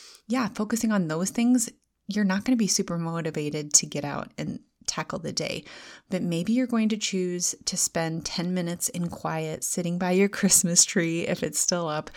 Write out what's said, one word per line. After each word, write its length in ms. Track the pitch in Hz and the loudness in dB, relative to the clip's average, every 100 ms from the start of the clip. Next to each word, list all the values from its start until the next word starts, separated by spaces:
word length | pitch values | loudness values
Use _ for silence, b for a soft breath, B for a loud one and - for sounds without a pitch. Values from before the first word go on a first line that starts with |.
| B B B | B B B
yeah, 200 | 247 226 | -2 -2
focusing 440 | - 214 226 226 | -2 -2 0 2
on 160 | 208 165 | 2 2
those 220 | 160 190 | 0 -2
things, 380 | - 233 247 - - _ _ - | 2 4 4 2 -6 _ _ -6
you're 160 | 202 | 0
not 200 | 202 190 | 2 2
gonna 120 | 226 254 | 2 2
be 120 | 214 | 4
super 280 | - 190 170 | 2 0 -2
motivated 800 | 165 165 160 156 151 151 151 | -2 -2 -4 -2 -2 -4 2
to 120 | - 151 | 2 2
get 180 | 147 | -4
out 280 | 143 143 - - | -4 -6 -8 -8
and 220 | 156 - _ _ - | -6 -6 _ _ -8
tackle 320 | - 156 160 | -6 -4 -6
the 140 | 165 | -6
day. 320 | - 156 - - B B B B | -4 -4 -6 -10 B B B B
But 140 | 185 | -2
maybe 300 | 170 170 175 | 0 -2 2
you're 140 | 233 254 | 2 2
going 220 | 233 220 | 2 2
to 60 | 214 | 0
choose 580 | - 190 180 180 175 - - | -2 -2 -2 -2 -4 -4 -6
to 100 | 180 | -2
spend 480 | - - 165 165 | -2 0 -2 -2
ten 300 | - - 175 | -4 -4 -2
minutes 340 | 180 170 175 - | 0 -2 -2 -4
in 200 | 180 175 | -2 -4
quiet, 560 | - 160 160 160 156 | -4 -4 -4 -4 -4
sitting 340 | - - 170 175 | -4 -2 -2 0
by 140 | 180 | 2
your 160 | 185 202 | 4 4
<laughs> 20 | |
Christmas 540 | - 196 - 175 175 | 4 4 6 4 6
tree 420 | - 202 170 165 - | 4 4 2 0 -2
if 160 | 175 | -2
it's 160 | 165 156 | -2 -2
still 300 | - 175 170 | 0 0 0
up, 220 | 151 - | -4 -6